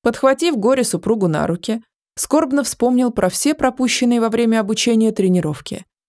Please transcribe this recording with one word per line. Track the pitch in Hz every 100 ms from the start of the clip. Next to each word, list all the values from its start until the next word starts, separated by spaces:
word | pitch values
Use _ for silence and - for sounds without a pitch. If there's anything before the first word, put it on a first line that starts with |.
Подхватив | 233 226 269 269 339 262
горе | 208 262
супругу | 240 165 - 220 185
на | 151 151
руки, | 170 - 220 - _ _ -
скорбно | - 302 311 277
вспомнил | 262 - 240 247 247
про | 233 185
все | - 285
пропущенные | 311 262 254 254 - 240 240
во | 226
время | 226 233 226
обучения | 208 220 247 226 220
тренировки | 220 190 180 165 151 - - - _